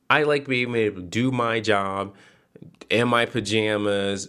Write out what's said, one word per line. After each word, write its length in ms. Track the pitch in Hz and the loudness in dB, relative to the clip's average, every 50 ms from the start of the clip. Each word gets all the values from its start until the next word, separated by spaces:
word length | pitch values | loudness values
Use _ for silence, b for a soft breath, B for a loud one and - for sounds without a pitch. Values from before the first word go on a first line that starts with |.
| _ - | _ 2
I 140 | 131 151 | 2 2
like 240 | 151 147 147 143 135 | 4 2 2 0 0
being 280 | 139 131 123 123 123 120 | -2 -2 -2 -2 0 0
able 260 | 117 110 104 95 92 | 0 0 0 -2 -4
to 60 | 90 | -12
do 260 | 85 85 110 123 131 | -6 -2 0 0 0
my 260 | 127 123 117 113 113 117 | 2 0 0 0 0 0
job 540 | 107 110 104 101 98 98 98 98 98 98 - b b b b b b b b - - 82 _ - - - | 0 2 0 2 0 -2 -4 -4 -6 -6 -8 b b b b b b b b -20 -20 -20 _ -16 -4 0
in 180 | 95 113 120 120 | 2 2 2 4
my 180 | 120 117 117 | 2 2 2
pajamas, 1040 | 117 - 120 107 98 107 110 107 107 107 104 104 101 101 101 98 98 101 98 101 | 2 -2 -4 -4 0 0 0 2 2 0 0 0 0 0 0 -2 -2 -4 -4 -6